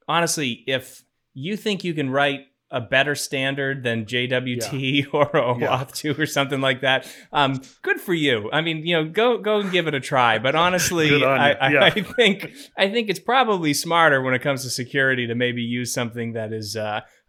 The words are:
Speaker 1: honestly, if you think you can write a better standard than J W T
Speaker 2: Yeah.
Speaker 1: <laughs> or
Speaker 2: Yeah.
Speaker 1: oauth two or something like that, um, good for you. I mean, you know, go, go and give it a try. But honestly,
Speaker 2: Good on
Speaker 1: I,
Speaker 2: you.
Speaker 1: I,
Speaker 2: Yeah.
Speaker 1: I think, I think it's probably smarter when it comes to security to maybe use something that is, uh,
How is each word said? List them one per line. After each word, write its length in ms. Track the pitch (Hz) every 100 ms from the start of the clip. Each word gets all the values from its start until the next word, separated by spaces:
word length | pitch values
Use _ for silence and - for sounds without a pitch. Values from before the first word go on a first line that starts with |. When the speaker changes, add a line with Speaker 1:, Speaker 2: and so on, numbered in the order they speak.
| -
Speaker 1:
honestly, 560 | 165 170 165 139 117 -
if 360 | 131 - - _ _ _
you 240 | 135 147 208
think 260 | 220 196
you 120 | 180 156
can 160 | 135
write 300 | 135 143 139 - _ _
a 100 | 131
better 360 | 110 131 143 139
standard 680 | - 139 135 139 135 139
than 220 | 123 113 107
J 220 | 123 123
W 340 | 127 127 120
T 380 | 113 139 135 143
Speaker 2:
Yeah. 60 | 139
Speaker 1:
<laughs> 60 | 147
or 380 | 147 160 123 120
Speaker 2:
Yeah. 160 | 127 127
Speaker 1:
oauth 180 | 135
two 200 | - 151 143
or 60 | 156
something 340 | - 135 139
like 200 | 135 131
that, 300 | 135 131 - - -
um, 260 | 147 139 135 - _
good 180 | - 392
for 140 | -
you. 380 | 170 147 117 104
I 80 | 139
mean, 240 | 165 160 160
you 100 | 170
know, 100 | 156
go, 300 | 165 240 226
go 220 | 202 214
and 100 | 196
give 160 | 180 160
it 80 | 143
a 40 |
try. 380 | - 139 120 110
But 160 | 131
honestly, 560 | 156 175 180 170 175 156
Speaker 2:
Good 140 | 143
on 160 | 131 135
Speaker 1:
I, 100 | 143
Speaker 2:
you. 80 | 139
Speaker 1:
I, 120 | 139
Speaker 2:
Yeah. 120 | 147 180
Speaker 1:
I 40 |
think, 640 | 214 185 - 226 196 156 - - -
I 120 | 196
think 200 | 233 214
it's 100 | 180
probably 540 | - 254 240 196 160
smarter 480 | 143 170 170 160 139
when 140 | 131 127
it 80 |
comes 180 | 147 135
to 80 | 127
security 560 | - 123 143 135 127 117
to 80 |
maybe 300 | 117 123 120
use 280 | 117 120 123
something 420 | - 120 120 117
that 200 | 113 110
is, 240 | 110 107 110
uh, 240 | 107 107 - _